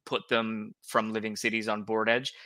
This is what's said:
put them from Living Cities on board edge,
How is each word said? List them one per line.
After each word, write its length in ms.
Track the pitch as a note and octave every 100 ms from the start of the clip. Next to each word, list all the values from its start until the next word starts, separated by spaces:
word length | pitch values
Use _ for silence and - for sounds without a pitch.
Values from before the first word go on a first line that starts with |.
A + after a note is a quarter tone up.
| -
put 200 | C3+ -
them 460 | A#2 A2+ A2 A2 -
from 320 | - A#2+ A2
Living 220 | A2 G#2+ G#2+
Cities 320 | A#2 A2 G#2+
on 160 | G#2+
board 260 | G#2 A2 A2
edge, 240 | A#2 C#3 -